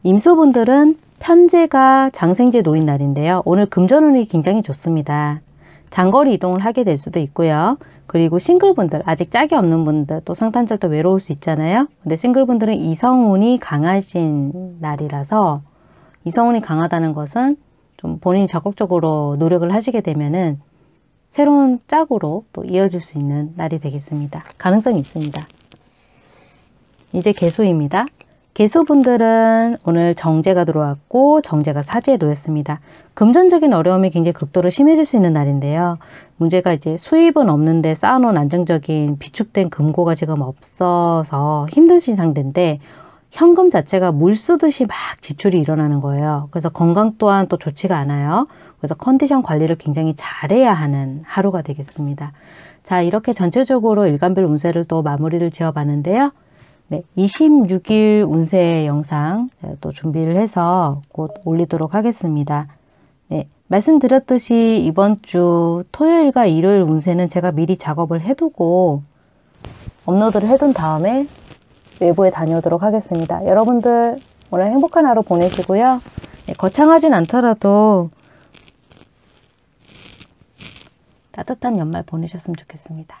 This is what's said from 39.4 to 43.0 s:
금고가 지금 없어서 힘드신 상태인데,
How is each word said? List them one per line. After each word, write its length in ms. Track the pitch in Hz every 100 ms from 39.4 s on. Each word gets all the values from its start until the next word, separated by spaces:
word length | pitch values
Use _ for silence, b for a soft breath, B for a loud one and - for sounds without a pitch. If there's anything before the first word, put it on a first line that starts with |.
| 220 - 175
금고가 440 | - 151 151 170
지금 280 | 160 160 151
없어서 1200 | 131 139 _ _ 180 175 170 165 156 139 147 151 147
힘드신 460 | - 330 349 294 202
상태인데, 640 | 165 147 135 143 175 147 B B